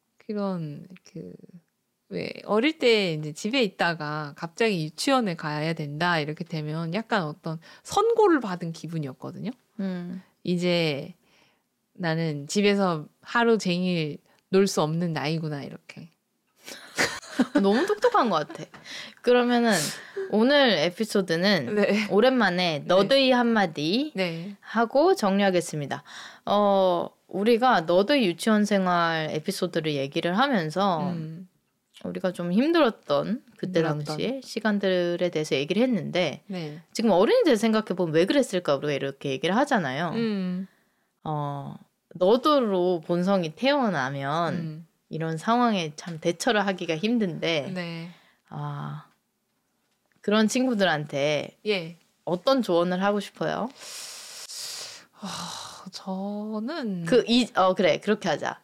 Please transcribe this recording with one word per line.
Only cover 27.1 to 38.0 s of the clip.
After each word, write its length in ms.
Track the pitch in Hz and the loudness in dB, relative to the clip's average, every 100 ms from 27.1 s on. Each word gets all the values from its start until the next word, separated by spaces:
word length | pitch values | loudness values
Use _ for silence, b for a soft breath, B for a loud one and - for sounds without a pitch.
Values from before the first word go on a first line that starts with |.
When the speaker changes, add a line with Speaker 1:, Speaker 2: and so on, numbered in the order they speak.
| - - | -10 -10
Speaker 2:
우리가 540 | 185 208 233 254 202 | -2 2 4 4 2
너드의 440 | 160 175 202 285 202 | 4 4 4 2 2
유치원 380 | 160 - 214 | 0 2 2
생활 640 | 208 202 185 175 170 165 156 | 2 2 2 2 2 0 -2
에피소드를 640 | 156 156 190 180 175 160 | -4 -6 -4 -4 -2 -2
얘기를 420 | 143 139 160 170 185 | -2 -4 -2 -2 0
하면서 720 | 277 233 156 165 202 165 180 | 0 0 -2 0 0 0 -2
Speaker 1:
음. 380 | 170 156 160 185 _ _ _ _ - | -4 -8 -12 -18 _ _ _ _ -16
Speaker 2:
우리가 280 | 185 180 185 | -12 -6 -4
좀 200 | 180 175 | -4 -2
힘들었던 880 | 185 285 339 262 214 - 143 160 240 - - | 0 2 4 2 0 -2 -2 0 -6 -8 -12
그때 220 | 185 180 | -4 0
Speaker 1:
힘들었던. 240 | 156 147 | 0 -2
Speaker 2:
당시에 360 | 147 156 180 269 | -4 -4 -4 -6
시간들에 840 | - - 220 208 196 185 175 175 175 | -10 -6 -2 0 0 0 0 -2 -2
대해서 240 | 160 151 | -2 -2
얘기를 280 | 139 147 185 | 0 0 0
했는데 600 | 262 214 143 165 165 - - | 0 0 -2 -2 -2 -4 -10
Speaker 1:
네. 340 | 185 156 151 - | -10 -10 -12 -10
Speaker 2:
지금 180 | - 226 | -2 2
어른이 340 | 180 220 494 | 4 6 4
돼서 160 | 381 220 | 4 4
생각해보면 540 | 220 220 214 185 | 2 0 0 -2